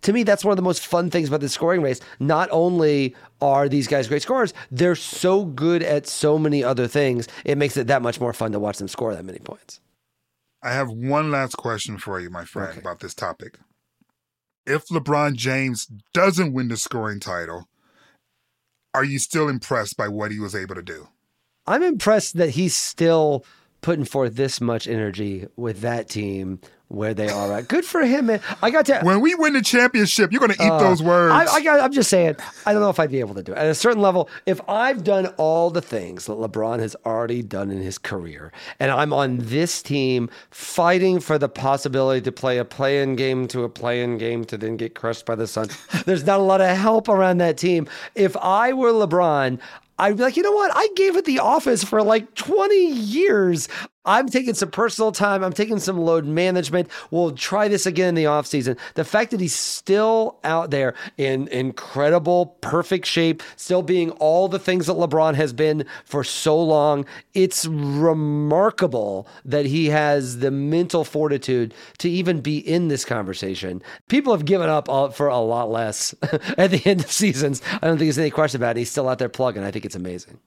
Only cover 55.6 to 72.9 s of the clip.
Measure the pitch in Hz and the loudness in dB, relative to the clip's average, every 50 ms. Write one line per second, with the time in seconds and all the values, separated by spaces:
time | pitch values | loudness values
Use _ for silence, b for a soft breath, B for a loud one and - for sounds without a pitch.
55.6 | 208 220 226 202 - 185 190 175 165 165 165 165 151 143 156 160 180 185 185 180 | -2 -2 -2 -4 -2 -4 -2 -2 2 2 2 2 2 0 0 0 0 2 2 0
56.6 | 170 139 151 180 175 170 B B B B - 165 175 165 143 123 - - 190 202 | -2 0 0 -2 -2 -2 B B B B 0 0 0 0 0 -4 -6 -2 0 2
57.6 | 208 208 202 190 196 190 170 156 185 180 170 165 160 151 147 151 143 - - 147 | 2 2 2 2 0 0 0 2 2 2 2 2 2 4 2 2 0 0 -2 -2
58.6 | 123 131 123 B B B B - 160 - - 214 233 226 - 208 185 160 - - | 0 -2 -4 B B B B -6 -6 0 0 0 0 0 -2 -2 -2 -2 -2 -4
59.6 | - - - - - - 190 202 214 220 226 226 220 220 - _ - 151 160 165 | -4 -6 -6 -8 -2 0 2 2 4 4 2 2 0 0 -4 _ -4 -2 0 0
60.6 | 165 165 143 139 135 127 117 B B B B - 139 135 131 131 139 151 - - | 0 -2 -2 0 0 0 -2 B B B B -4 -2 0 0 -2 -4 -4 -4 -4
61.6 | 131 131 120 - - - - 135 143 147 165 175 156 160 180 175 180 175 - _ | -4 -4 -4 -8 -14 -10 -4 0 2 4 4 4 4 2 2 2 2 0 -4 _
62.6 | - - - 165 175 - 190 185 185 - - 165 165 165 160 160 B B B B | -8 -2 -2 -2 0 0 -2 -2 -2 -2 0 2 2 2 0 -2 B B B B
63.6 | - - 180 180 180 147 185 180 170 165 165 - 151 156 160 175 190 190 175 190 | -6 0 0 0 2 2 0 0 0 -2 -2 0 2 2 4 4 2 2 0 -2
64.6 | 190 - 185 185 170 143 185 165 175 160 135 160 160 160 151 135 156 147 120 117 | -2 0 0 0 2 0 0 0 0 2 4 4 4 4 4 2 0 0 0 0
65.6 | 156 156 156 151 139 B B B B B - 143 131 - - - - 160 151 160 | 0 2 2 0 -2 B B B B B -4 -4 -4 -2 -6 -2 2 2 4 4
66.6 | 170 160 156 151 147 151 147 143 139 B B B B B _ 190 185 185 185 - | 4 4 4 4 4 4 2 2 -2 B B B B B _ 2 2 2 2 -2
67.6 | - 160 160 151 143 143 139 143 156 165 160 160 151 151 147 147 147 147 147 170 | -4 -2 -2 -2 -2 -2 0 2 4 4 4 2 0 0 0 0 0 2 2 4
68.6 | 196 226 - - 185 170 123 120 107 101 98 95 98 B B B B 135 127 147 | 2 2 2 0 -2 0 0 -2 -2 -2 -4 -6 -8 B B B B -4 -2 0
69.6 | 143 135 135 160 165 151 147 151 151 147 147 143 135 127 123 120 127 139 135 139 | 0 0 0 2 2 2 2 2 2 4 2 2 0 -2 -6 -2 -2 -2 0 0
70.6 | 139 147 156 170 180 175 - 170 156 - - 151 151 151 143 135 - - 131 123 | -2 0 2 0 0 2 0 -2 -2 -2 -2 -2 0 0 0 -2 -2 0 0 0
71.6 | 120 113 113 B B B B B - 175 170 180 185 175 180 156 120 147 151 147 | 0 -2 -6 B B B B B -2 -2 0 0 0 0 0 0 -2 -2 -4 -4
72.6 | - - 160 175 175 165 | -2 0 0 0 2 0